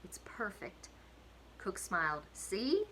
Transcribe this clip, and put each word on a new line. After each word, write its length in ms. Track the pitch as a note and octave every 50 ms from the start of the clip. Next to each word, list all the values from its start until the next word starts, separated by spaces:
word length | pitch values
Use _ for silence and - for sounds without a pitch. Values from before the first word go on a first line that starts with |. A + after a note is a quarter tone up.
| -
It's 160 | F3+ F3+ - -
perfect. 640 | - - - A#3 G#3 F#3+ - - - - - - - - - - - - - - - - - - - -
Cook 200 | - - C3 B2 -
smiled. 440 | - - F#3 F3 E3 D#3 D3+ D3+ D3 - -
See 500 | - - - G3 G3 A#3 C4 D#4 G4 G#4+ G#4